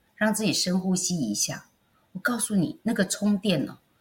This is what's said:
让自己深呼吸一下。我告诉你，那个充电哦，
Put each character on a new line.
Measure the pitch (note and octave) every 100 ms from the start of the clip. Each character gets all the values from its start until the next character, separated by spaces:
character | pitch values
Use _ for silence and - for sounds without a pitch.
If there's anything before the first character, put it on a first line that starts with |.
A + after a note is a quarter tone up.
| _
让 | - G#3+
自 | G#3+
己 | G#3
深 | - F#3 F#3
呼 | F#3 F3+
吸 | - F3
一 | A2
下。 | G#2 - - - _ _ _ _
我 | F#3
告 | - A#3
诉 | - G3+
你， | D3+ -
那 | G#3+
个 | A#3 F#3+
充 | - G3+ G3+
电 | G#3 D#3 -
哦， | - _ _